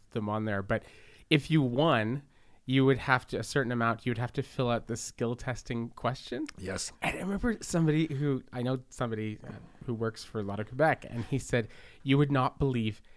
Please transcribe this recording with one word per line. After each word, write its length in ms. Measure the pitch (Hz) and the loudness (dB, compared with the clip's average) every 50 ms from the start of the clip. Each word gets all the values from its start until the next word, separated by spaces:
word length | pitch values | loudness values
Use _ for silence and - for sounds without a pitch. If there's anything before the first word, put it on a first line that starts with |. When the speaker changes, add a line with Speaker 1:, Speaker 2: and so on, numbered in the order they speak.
| - - | -16 -10
Speaker 1:
them 180 | - 117 107 104 | -6 -4 -2 -2
on 160 | 107 107 107 | -2 -2 0
there, 160 | 110 104 98 | 0 -2 -2
but 220 | 98 98 117 110 - - - - - - - - - - | 0 0 -2 -2 -4 -6 -20 -20 -20 -20 -20 -12 -2 2
if 200 | 160 147 - - | 2 2 4 4
you 100 | 156 160 | 4 4
won, 600 | 139 123 120 127 156 165 143 113 107 107 127 143 - - _ - - - - - - | 4 4 2 2 4 4 4 4 2 0 -2 -4 -6 -10 _ -20 -20 -20 -20 -12 -4
you 200 | - 131 135 135 | 0 4 6 6
would 120 | 135 135 117 | 6 6 4
have 260 | - - 131 127 - - | 4 2 2 2 2 0
to, 100 | - - | -4 -4
a 40 | 113 | -4
certain 280 | - - 147 131 117 | 0 0 0 0 0
amount, 340 | 123 120 113 117 113 107 - | 0 0 2 2 0 0 0
you 60 | 127 | -2
would 60 | 120 110 | -2 -2
have 120 | 123 123 - | -2 -4 -4
to 100 | - 127 | -4 -6
fill 260 | - - - 131 120 | -4 -2 -2 0 0
out 180 | 117 113 - - | 0 0 -2 -4
the 80 | 117 | -6
skill 400 | 113 - - - - 120 117 123 | -6 -6 -8 -6 -2 -2 -2 -2
testing 540 | 120 - 131 120 - - - 123 117 117 117 - | -2 -4 -6 -6 -6 -6 -6 -4 -4 -4 -6 -6
question. 500 | - - 120 127 - - - - 262 311 - - - | -4 -2 -2 -2 -4 -6 -8 -6 -6 -6 -8 -10 -10
Speaker 2:
Yes. 360 | 104 - 95 - - - - - | -8 -6 -6 -4 -6 -8 -8 -6
Speaker 1:
And 160 | - 156 156 156 | -4 -4 -4 -4
I 40 | |
remember 360 | 180 185 202 196 - 240 214 - | -4 -4 -2 0 0 -2 -2 -2
somebody 520 | - - - 170 165 156 151 156 165 - 143 | -4 -2 2 2 4 4 4 4 2 0 0
who, 280 | 135 147 147 135 131 - - - | -2 0 0 0 -2 -4 -6 -6
I 80 | 127 | -4
know 180 | 120 127 131 131 131 - | -2 -2 -2 -2 -4 -8
somebody, 480 | - - 131 117 113 107 110 107 107 107 - | -8 -4 -4 -4 -2 -4 -4 -4 -6 -8 -12
uh, 60 | - 107 - - - - - - | -14 -14 -14 -16 -18 -18 -12 -8
who 80 | - 120 | -6 -4
works 300 | 110 117 113 - - - | -2 -2 -2 -4 -6 -10
for 180 | - - 107 104 | -8 -6 -4 -4
Lotto 200 | 98 101 101 107 | -4 -4 -6 -6
Quebec, 420 | - 123 131 151 160 135 - - - | -4 0 2 4 4 2 0 -4 -8
and 160 | - 120 110 | -6 -6 -4
he 140 | - 143 127 | -2 -2 -2
said, 280 | - - - 120 113 - - - - - - - - | -2 0 0 0 0 -2 -6 -18 -20 -20 -18 -6 0
"You 140 | 135 135 139 | 4 4 6
would 120 | 147 139 | 6 4
not 280 | 143 135 127 135 - - | 4 2 2 0 0 0
believe 420 | 147 139 127 120 110 107 104 - - - - | 0 0 2 2 0 0 -2 -6 -10 -20 -20